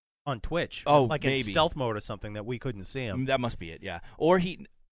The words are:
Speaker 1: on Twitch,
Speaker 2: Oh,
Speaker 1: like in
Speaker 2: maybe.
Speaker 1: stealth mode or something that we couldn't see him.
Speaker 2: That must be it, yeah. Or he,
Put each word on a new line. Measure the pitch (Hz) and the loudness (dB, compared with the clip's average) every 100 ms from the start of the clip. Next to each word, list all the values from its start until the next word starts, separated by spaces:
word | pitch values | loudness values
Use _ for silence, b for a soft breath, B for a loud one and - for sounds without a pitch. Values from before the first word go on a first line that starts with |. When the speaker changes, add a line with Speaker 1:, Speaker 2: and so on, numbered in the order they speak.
| _ _ | _ _
Speaker 1:
on | - 120 | -8 -6
Twitch, | - 165 143 - - | -4 -2 -4 -2 4
Speaker 2:
Oh, | 147 | 6
Speaker 1:
like | 123 151 | 6 2
in | 135 | 0
Speaker 2:
maybe. | 135 | 0
Speaker 1:
stealth | 110 160 165 151 | 2 2 2 2
mode | 123 104 | -2 -2
or | |
something | - 104 107 | -6 -8 -8
that | 104 104 | -8 -6
we | 123 | -6
couldn't | 135 101 | -6 -8
see | 92 131 | -8 -6
him. | 120 127 131 | -4 -2 0
Speaker 2:
That | 135 | 0
must | 120 - | 0 -6
be | 85 | -10
it, | 80 | -10
yeah. | 95 85 - B | -10 -10 -10 B
Or | 156 185 | 4 4
he, | 170 - - _ _ | 4 -4 -14 _ _